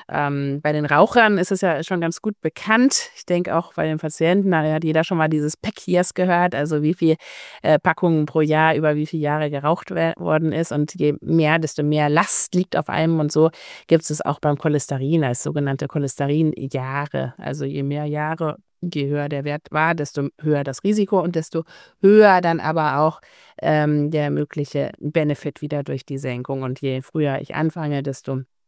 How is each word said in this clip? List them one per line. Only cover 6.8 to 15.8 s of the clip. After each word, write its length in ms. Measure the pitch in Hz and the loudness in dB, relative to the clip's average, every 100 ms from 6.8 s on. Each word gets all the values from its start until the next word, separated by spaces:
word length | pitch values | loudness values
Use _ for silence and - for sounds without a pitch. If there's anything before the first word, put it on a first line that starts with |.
wie 120 | 151 | 0
viel, 220 | 180 165 156 - - - - | 2 2 0 -4 -20 -20 -4
äh, 180 | - 151 | 2 2
Packungen 460 | - 160 175 160 | 2 2 2 2
pro 160 | 151 160 | 0 0
Jahr 340 | 151 151 160 | 2 4 4
über 220 | 151 156 151 | 4 2 0
wie 80 | |
viele 180 | 151 165 | -2 -4
Jahre 280 | 147 151 151 | -2 -2 -2
geraucht 400 | 143 143 175 - | -2 -2 -2 -2
wer-, 240 | 180 165 - | -2 -2 -2
worden 340 | 170 156 160 | 0 0 0
ist. 220 | 151 165 | -2 -2
Und 220 | 147 147 180 | -2 -2 0
je 160 | 151 143 | 0 0
mehr, 380 | - 165 151 165 | 0 2 4 2
desto 240 | 156 - | -2 -2
mehr 260 | 147 151 147 | 0 0 2
Last 460 | 151 196 - - | 2 2 0 0
liegt 200 | 180 185 | 0 -2
auf 140 | - 165 | -2 -2
einem. 320 | - 160 165 | 0 0 0
Und 120 | 147 | 0
so 180 | 156 160 - - - - | 2 2 0 -18 -12 0
gibt 220 | 160 - | 2 2
es 140 | 151 | -6
auch 180 | - 147 | -4 -2
beim 160 | 151 143 | -2 -2
Cholesterin 680 | 156 147 - 135 135 165 | 0 -2 -2 -4 0 0
als 180 | 139 123 | 0 -2
sogenannte 460 | 147 151 143 135 | -4 -4 -2 -4